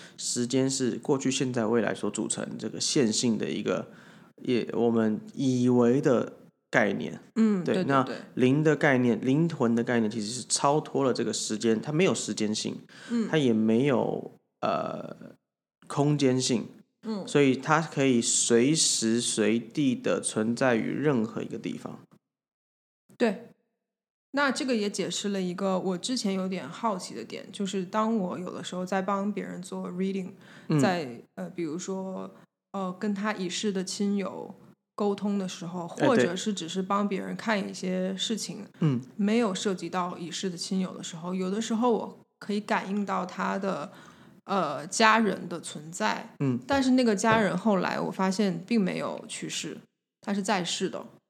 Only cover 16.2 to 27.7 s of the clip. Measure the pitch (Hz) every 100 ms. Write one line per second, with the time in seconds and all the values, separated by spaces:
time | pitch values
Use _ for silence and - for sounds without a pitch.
16.2 | 135 127 127 120 - - _ _ 220 208
17.2 | 170 147 139 127 160 156 160 147 135 120
18.2 | 117 - - 117 131 160 - - 113 117
19.2 | 123 - 107 117 117 - 139 117 - 90
20.2 | - 110 110 120 131 113 98 104 147 127
21.2 | 110 - - 110 - - - - - _
22.2 | _ _ _ _ _ _ _ _ _ -
23.2 | 226 185 - _ _ _ _ _ _ _
24.2 | _ 277 285 262 269 233 208 202 175 180
25.2 | 202 196 180 180 196 185 170 180 - 254
26.2 | 202 190 185 180 160 - 226 190 - 113
27.2 | - - - - 196